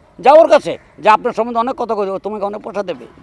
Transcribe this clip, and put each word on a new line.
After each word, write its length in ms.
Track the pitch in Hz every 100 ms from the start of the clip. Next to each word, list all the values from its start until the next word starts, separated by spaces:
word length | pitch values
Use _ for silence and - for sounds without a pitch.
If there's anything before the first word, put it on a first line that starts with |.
| _ -
যাও 200 | 240 302
ওর 100 | 330
কাছে, 280 | 294 170 131 _ -
যে 100 | 175
আপনার 240 | 214 240
সম্বন্ধে 260 | 214 233 233
অনেক 160 | 233 262
কথা 200 | 233 214
কই, 140 | 196
ও 100 | 190
তোমাকে 260 | 196 214 202
অনেক 160 | 208
পয়সা 220 | 220 190
দেবে। 220 | 190 139 117 _